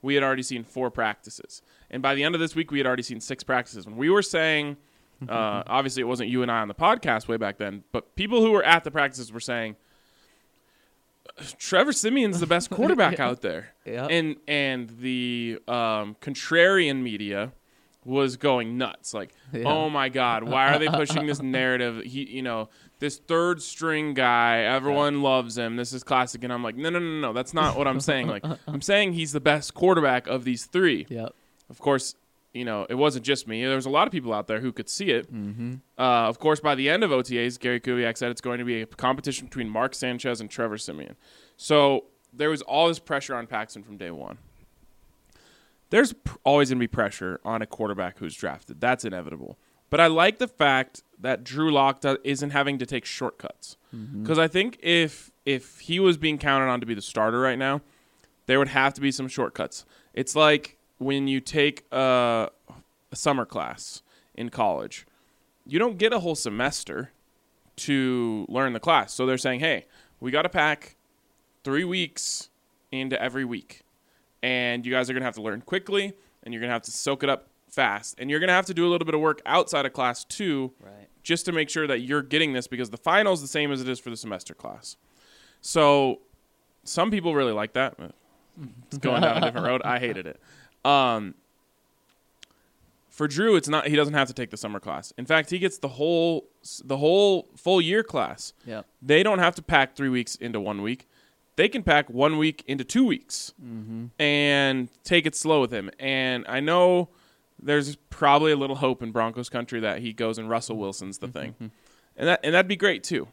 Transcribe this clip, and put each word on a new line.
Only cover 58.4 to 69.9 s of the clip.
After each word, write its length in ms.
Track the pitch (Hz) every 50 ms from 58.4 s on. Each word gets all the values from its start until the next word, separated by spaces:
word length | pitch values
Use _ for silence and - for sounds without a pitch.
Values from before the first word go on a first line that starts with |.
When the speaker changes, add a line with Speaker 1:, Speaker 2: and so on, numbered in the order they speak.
| _
Speaker 1:
there 140 | - 127 135
would 80 | 139 131
have 260 | 139 139 131 139 135
to 80 | -
be 100 | 139 139
some 160 | 131 - 131 131
shortcuts. 580 | - - 123 - _ - 85 - - - - _ _ _ _ _ _
It's 220 | - 131 - -
like 420 | 151 156 151 151 147 147 - _ _ _ _ _ _
when 280 | 127 135 139 139 139 139
you 120 | 135 131
take 460 | 127 - - 156 143 147 147 - _ _
a, 580 | - 131 135 131 127 123 120 120 117 113 107 - _ _ _ _ - - _ _ _ _ _ _
a 40 | -
summer 300 | - - 156 143 131 117
class 580 | - - 101 76 62 - - - - - - _ _ _ _ _ _ _
in 140 | - 117 120
college. 580 | - 127 113 101 87 67 53 53 - - - _ _ _ _ _ _ _ _ _ _ _ _
You 140 | - 135 175
don't 180 | 226 247 220 175
get 140 | 202 226 240
a 60 | 220
whole 160 | 175 175 160
semester 760 | 143 - 120 104 110 123 139 143 - - - 78 82 127 - _ _ _ _ _ _ _ _ _ _ _ _ _ -
to 680 | - - 143 135 131 131 127 123 120 117 113 107 98 -
learn 240 | 104 123 135 135 120
the 60 | 113
class. 340 | - 165 165 143 101 - -
So 120 | - 135
they're 120 | 127 131 123
saying, 240 | - 135 127 123
Hey, 240 | 151 165 143 98 - _